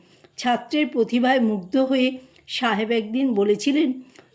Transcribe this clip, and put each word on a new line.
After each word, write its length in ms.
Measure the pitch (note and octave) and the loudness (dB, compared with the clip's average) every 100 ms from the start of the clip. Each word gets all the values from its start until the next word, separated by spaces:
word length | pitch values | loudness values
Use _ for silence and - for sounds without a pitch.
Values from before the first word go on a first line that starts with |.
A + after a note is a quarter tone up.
| _ _ _ - | _ _ _ -6
ছাত্রের 500 | B3 A#3+ - D4+ C#4+ | -2 -2 -2 -2 0
প্রতিভায় 520 | B3 A3+ A#3+ B3+ C4+ | 0 0 2 2 2
মুগ্ধ 380 | A3+ G#3 F3+ C4 | 2 -2 -2 0
হয়ে 400 | C4 C4 B3+ B3+ - _ - | 2 2 0 -2 -14 _ -12
সাহেব 440 | - A#3+ A3 A3 | -4 -2 -2 0
একদিন 420 | A#3 G#3+ A#3+ C4+ | -2 -2 -2 0
বলেছিলেন, 600 | G#3 G3+ G#3 C#4+ C#4+ C#4+ B3+ - - - | 2 2 2 0 0 0 -2 -10 -20 -14